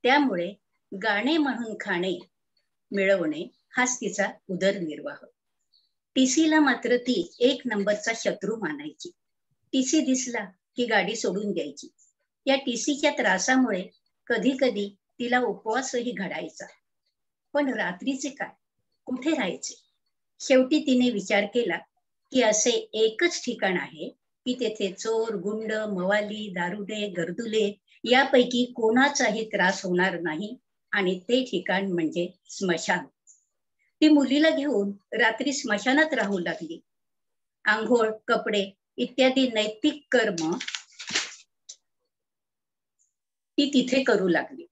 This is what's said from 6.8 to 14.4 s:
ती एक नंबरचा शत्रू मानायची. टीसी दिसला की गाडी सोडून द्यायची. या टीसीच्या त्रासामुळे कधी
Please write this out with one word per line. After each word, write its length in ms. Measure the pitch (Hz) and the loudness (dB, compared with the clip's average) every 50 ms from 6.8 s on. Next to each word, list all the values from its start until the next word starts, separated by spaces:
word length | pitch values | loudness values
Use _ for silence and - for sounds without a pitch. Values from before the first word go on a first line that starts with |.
| - 240 247 | 0 0 0
ती 380 | 247 247 254 240 196 170 - - - | 2 2 0 -2 -2 -2 -4 -2 2
एक 220 | 240 262 277 - - | 2 2 2 0 -4
नंबरचा 460 | 247 214 202 196 208 208 208 - 226 226 | -4 -2 0 0 0 0 0 -2 -6 -6
शत्रू 400 | - - 208 - - - - 220 | -2 -2 -4 -4 -2 -4 -6 -4
मानायची. 560 | 220 202 156 - 143 147 151 - _ - 349 _ _ _ _ _ _ _ _ _ _ _ _ | -4 -4 -6 -6 -6 -10 -12 -14 _ -16 -16 _ _ _ _ _ _ _ _ _ _ _ _
टीसी 280 | - 269 254 - - 311 | 0 0 0 2 2 2
दिसला 460 | 254 262 262 254 - 247 233 226 202 185 _ _ _ _ _ | 2 2 0 0 -2 -4 -6 -8 -8 -8 _ _ _ _ _
की 100 | - 240 | -4 -2
गाडी 300 | 220 220 202 180 190 - | 2 2 2 2 0 -4
सोडून 360 | - - 202 180 202 214 208 | -4 -4 -2 -2 -2 -4 -4
द्यायची. 360 | 180 165 143 147 - - - - _ _ _ _ _ _ _ _ _ _ _ | -4 -4 -4 -6 -10 -14 -20 -20 _ _ _ _ _ _ _ _ _ _ _
या 100 | 269 269 | 0 0
टीसीच्या 560 | 262 269 247 233 226 - - 285 269 - 285 | 0 0 -4 -4 -2 -2 -2 -2 0 0 0
त्रासामुळे 720 | 294 - 233 202 185 185 - - 262 262 254 220 196 185 185 - _ _ _ _ _ _ _ | 0 2 0 0 2 2 2 2 4 4 4 2 0 -4 -6 -10 _ _ _ _ _ _ _
कधी 240 | - 240 220 | -4 -2 2